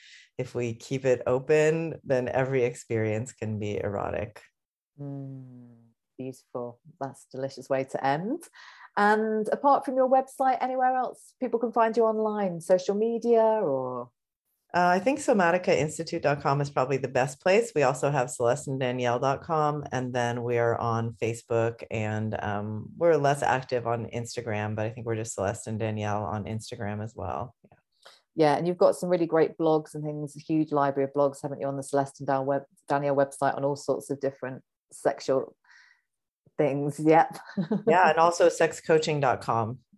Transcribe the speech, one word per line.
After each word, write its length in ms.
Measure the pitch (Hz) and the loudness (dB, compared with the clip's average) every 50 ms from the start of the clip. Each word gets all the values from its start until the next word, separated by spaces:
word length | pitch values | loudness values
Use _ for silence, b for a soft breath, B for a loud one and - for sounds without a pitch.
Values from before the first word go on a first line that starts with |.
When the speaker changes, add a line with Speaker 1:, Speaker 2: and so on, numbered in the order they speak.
| B B B B B B B - | B B B B B B B -10
Speaker 1:
if 160 | 127 - - | -10 -8 -6
we 180 | 123 120 120 113 | -6 -4 -4 -6
keep 320 | 117 - - 139 131 131 | -8 -8 -6 -6 -2 2
it 160 | 131 123 120 - | 2 2 2 2
open, 760 | 131 127 131 139 - 156 156 151 156 160 165 165 160 - - - | 0 -2 0 2 2 4 4 4 4 2 0 -2 -4 -8 -8 -4
then 260 | - 135 127 127 - | -2 -2 0 0 0
every 360 | - 127 135 127 135 131 120 | 0 0 0 0 0 0 0
experience 680 | 123 120 - - - 120 110 110 110 107 110 117 - - | 0 -2 -4 -8 -4 -2 -2 0 0 -2 -2 -4 -6 -8
can 240 | _ 110 107 110 104 | _ -6 -6 -4 -4
be 200 | 107 104 101 - | -4 -4 -4 -4
erotic. 640 | - 104 101 101 - 87 85 82 107 - - - - _ _ _ _ _ _ _ _ _ _ 143 | -4 -4 -4 -4 -4 -4 -4 -4 -6 -8 -10 -14 -20 _ _ _ _ _ _ _ _ _ _ -14
Speaker 2:
Mm, 720 | 143 139 139 139 135 135 135 131 131 127 123 123 120 120 117 117 117 113 113 _ _ _ _ | -12 -12 -10 -10 -12 -12 -14 -14 -16 -18 -20 -20 -20 -20 -20 -20 _ _ _ _ _ _ _
beautiful. 640 | - 127 131 123 - _ _ - 131 120 120 117 _ _ 151 - - | -12 -12 -10 -12 -14 _ _ -10 -8 -8 -8 -10 _ _ -20 -14 -10
That's 280 | 139 131 131 - - | -10 -10 -10 -14 -20
a 100 | _ - | _ -10
delicious 320 | 127 131 135 - - 143 - | -8 -8 -8 -8 -10 -6 -2
way 160 | 135 135 135 | -2 -2 -2
to 180 | - - - - | -2 -4 -2 0
end. 420 | 135 139 156 180 214 277 349 - - _ B B B B B B B B | 0 0 0 -2 -4 -6 -8 -10 -14 _ B B B B B B B B
And 540 | 208 202 208 214 214 220 220 220 220 214 214 - | 2 2 4 4 2 2 0 0 -2 -2 -2 -2
apart 340 | - - 285 277 262 277 | 0 4 4 4 4 2
from 100 | - 254 | 0 0
your 100 | 262 262 | 2 2
website, 520 | 254 269 262 262 262 - - 269 262 254 - | 4 4 4 2 2 -2 -2 0 0 0 0
anywhere 340 | - 254 254 262 254 254 262 | -2 -2 -2 0 0 0 0
else 380 | 254 247 202 - - - - _ _ | 0 -2 -4 -6 -12 -18 -20 _ _
people 180 | 254 233 233 226 | -4 -2 -2 0
can 140 | 247 226 220 | -2 0 2
find 240 | 240 226 226 220 | 2 2 2 4
you 80 | 240 226 | 4 2
online, 560 | 220 220 214 214 214 208 208 202 185 170 165 | 2 2 2 0 -2 -2 -2 -2 -2 -4 -4
social 340 | 156 - 185 180 180 - 196 | 0 2 2 4 4 2 0
media 480 | 202 220 233 233 226 226 240 233 226 220 | 0 0 0 0 0 2 4 4 6 6
or? 680 | 220 220 214 202 151 135 131 127 127 127 120 123 120 _ _ _ _ _ _ _ _ _ _ _ _ - | 4 4 2 2 0 0 0 -2 -4 -6 -6 -8 -10 _ _ _ _ _ _ _ _ _ _ _ _ 2
Speaker 1:
Uh, 140 | 175 180 175 | 4 4 6
I 100 | 180 190 | 4 4
think 200 | 196 262 277 - | 4 2 0 2
somaticainstitute 1000 | - - 254 202 180 165 175 180 180 196 165 85 143 156 156 - 165 - - 165 | 2 2 4 6 6 6 4 4 2 2 2 2 2 0 -2 -6 -8 -6 -6 -2
dot 220 | - 139 147 143 - | 0 0 0 2 2
com 180 | 156 135 143 | 0 2 2
is 80 | 143 143 | 0 -2
probably 300 | - 147 127 135 139 127 | 0 0 0 0 0 -2
the 100 | 135 123 | -2 0
best 320 | 135 127 127 139 - - | 0 0 0 0 -2 -2
place. 320 | - 180 190 214 - - - | 0 2 4 4 2 2 0
We 100 | 151 139 | 2 2
also 260 | 127 143 143 160 139 | 2 2 2 0 0
have 200 | 143 139 123 120 | 2 0 0 -2
celeste 380 | - - 120 117 127 143 - 147 | -2 0 2 2 2 0 -2 -6
and 100 | 135 131 | -4 -2
danielle 400 | 135 123 123 127 123 120 120 123 | -2 -2 -2 0 0 0 0 2
dot 240 | 135 135 139 135 - | 2 0 0 -2 -4
com, 420 | - 165 156 151 147 151 147 143 - - | -2 0 0 2 0 0 -2 -4 -6 -4
and 200 | 131 127 127 123 | -4 -4 -4 -2
then 300 | 123 120 120 120 120 120 | -2 0 0 -2 -2 -2
we 160 | 120 120 117 | -2 0 2
are 180 | 117 117 117 | 2 2 2
on 380 | - 113 113 113 113 113 113 117 | 0 0 -2 0 0 -2 -4 -4
Facebook, 680 | - 110 110 117 117 - - 117 113 113 117 117 - - - | -4 -4 -4 -4 -6 -4 -2 0 0 0 0 -2 -6 -10 -8
and, 460 | - 113 107 107 107 107 110 110 107 - - | -6 -4 -4 -2 -2 -4 -4 -4 -4 -4 -4
um, 480 | 104 101 104 104 107 107 107 - - - - | -4 -4 -4 -6 -6 -8 -8 -10 -12 -6 0
we're 180 | 170 170 160 | 2 4 4
less 260 | 147 139 139 143 143 - | 4 4 2 2 2 2
active 440 | - 123 131 131 - 127 123 117 | 0 0 0 -2 -2 -4 -2 -2
on 240 | 117 120 117 113 - - | -2 -2 -2 -4 -6 -8
Instagram, 640 | 120 120 120 - 123 117 117 104 104 107 107 107 | -8 -8 -8 -8 -8 -6 -4 -4 -4 -4 -4 -4
but 80 | 107 107 | -4 -4
I 60 | 110 | -6
think 160 | 110 120 113 | -6 -8 -6
we're 100 | 117 113 | -6 -4
just 180 | 110 107 110 - | -4 -6 -6 -6
Celeste 340 | - 98 98 117 113 - 113 | -4 -2 -2 -2 -4 -6 -8
and 100 | 110 107 | -6 -4
Danielle 460 | 113 110 107 107 107 104 101 104 107 | -4 -4 -4 -4 -4 -4 -4 -4 -4
on 200 | 80 101 104 98 | -4 -6 -6 -6
Instagram 580 | - 113 110 110 - 123 127 110 101 104 104 107 | -6 -8 -8 -8 -10 -10 -8 -8 -6 -6 -6 -8
as 120 | 110 - | -10 -10
well. 380 | - 95 90 65 73 107 - - _ _ | -10 -8 -6 -6 -6 -8 -10 -12 _ _
Yeah. 140 | _ _ _ _ _ _ b b b b b b b _ | _ _ _ _ _ _ b b b b b b b _
Speaker 2:
Yeah, 220 | 156 156 147 143 - | 2 2 4 4 2
and 100 | 165 175 | 0 -2
you've 100 | 180 180 | 0 4
got 180 | 196 - - | 4 4 4
some 120 | - 185 175 | 2 0 0
really 180 | 180 175 165 | 0 0 0
great 300 | 160 160 160 156 - - | 2 2 2 2 2 0
blogs 380 | - 165 160 156 156 156 - - | 0 2 2 2 2 0 -4 -8
and 100 | 151 147 | -8 -8
things, 320 | 151 151 147 151 143 - | -6 -6 -6 -8 -10 -12
a 40 | 143 | -12
huge 300 | - - 160 156 156 151 | -6 -2 0 0 0 0
library 380 | 147 147 139 139 139 143 135 135 | 0 0 2 2 2 0 -2 0
of 60 | - | 0
blogs, 260 | 143 143 139 135 - | 2 0 0 0 -4
haven't 200 | - 143 139 - | -8 -8 -8 -6
you, 60 | - | -6
on 120 | 139 139 139 | -6 -6 -6
the 40 | 135 | -6
Celeste 380 | - - 139 135 135 - - | -2 0 0 0 -2 -4 -8
and 60 | 139 | -4
Dan 180 | 135 135 135 135 | -2 0 0 0
web-, 220 | 135 139 139 - - _ _ _ - | 0 -2 -2 -4 -6 _ _ _ -2
Danielle 280 | 143 143 147 143 139 | -2 0 0 0 2
website 400 | 139 139 139 - - 139 135 - | 2 2 0 0 -2 -2 0 0
on 80 | 139 139 | 0 -2
all 120 | 139 143 | -2 -2
sorts 340 | 135 - - 135 - - - | -2 -2 -4 -4 -4 -4 -8
of 100 | 139 139 | -6 -4
different 420 | - 135 135 - - 127 131 - - _ _ _ _ _ | -4 -6 -6 -6 -8 -10 -10 -12 -16 _ _ _ _ _
sexual 680 | - - - - - - - - 131 135 - - - _ _ b b b b b b b b b b _ _ _ _ _ _ _ _ - | -12 -6 -4 -4 -4 -2 -2 -2 0 0 -2 -4 -10 _ _ b b b b b b b b b b _ _ _ _ _ _ _ _ 0
things. 420 | 156 139 135 143 143 147 147 - | 0 0 0 -2 -2 -4 -4 0
Yep. 380 | 151 156 156 165 160 - - - - - - | 4 6 6 6 6 4 0 -10 -16 -10 -6
<laughs> 300 | 208 170 - 220 196 - | -6 -4 -2 -2 -2 2
Speaker 1:
Yeah, 240 | - 160 180 185 160 | 4 4 6 6 6
and 80 | 151 170 | 6 6
also 300 | 165 175 170 - 185 170 | 4 4 6 6 4 4
sexcoaching 720 | 165 - 170 160 - - - - 165 156 160 170 151 147 | 4 4 2 0 0 -2 0 2 2 4 4 2 0 0
dot 220 | 139 127 107 - - | 2 2 0 0 0
com. 360 | - 117 113 113 107 131 - _ _ _ | -2 0 0 0 -2 -4 -10 _ _ _